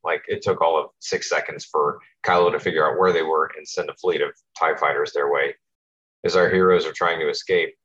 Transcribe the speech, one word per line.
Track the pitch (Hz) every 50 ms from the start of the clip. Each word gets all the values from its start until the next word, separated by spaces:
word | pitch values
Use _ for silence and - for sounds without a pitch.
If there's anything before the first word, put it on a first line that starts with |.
| -
Like, | 80 82 73 -
it | - - - -
took | 101 92 -
all | 82 82 82 78 73
of | - _ _
six | - - - 90 - -
seconds | 85 80 - - 76 - -
for | - - 78 76 - - - - - _ _ -
Kylo | - 90 87 87 87
to | 85 -
figure | - - 80 80 76 76
out | 65 -
where | 92 92 90
they | 82 80
were | 78 78 78 78 73 -
and | - 76 -
send | - - 85 76
a | 73
fleet | - - 90 87 76
of | 71 71 - _ _ _ - -
tie | 85 82 80
fighters | - - 73 71 71 73 73 -
their | 76 71 71
way | 71 69 69 69 69 _ _ _ _ _ _ _ _ _ _ _ _ _ -
as | 85 82
our | 92 90 -
heroes | 90 92 92 92 90 87 78
are | 80 78
trying | - 92 85 85 82
to | 80 76
escape. | - - - - 92 87 82 - - _ _